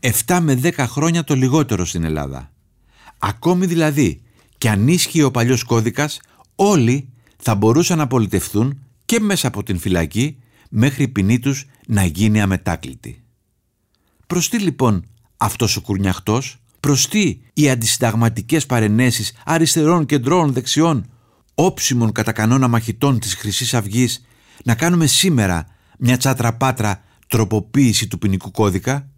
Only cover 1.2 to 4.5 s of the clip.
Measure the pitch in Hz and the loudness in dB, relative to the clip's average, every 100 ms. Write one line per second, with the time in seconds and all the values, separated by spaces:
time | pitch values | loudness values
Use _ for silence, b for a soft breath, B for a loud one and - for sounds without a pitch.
1.2 | 156 135 127 151 143 101 87 87 80 78 | 0 0 2 2 0 -2 -2 -4 -4 -4
2.2 | 69 67 67 _ _ _ b b b b | -6 -10 -16 _ _ _ b b b b
3.2 | - - 165 180 185 165 156 147 113 71 | -8 -4 0 0 0 0 0 2 0 -2
4.2 | b b b | b b b